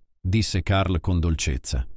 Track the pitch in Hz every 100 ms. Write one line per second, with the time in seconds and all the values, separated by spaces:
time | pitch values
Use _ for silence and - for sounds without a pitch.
0 | - _ 92 110 104 98 - 98 92 87
1 | - 87 85 80 - 65 - 62 -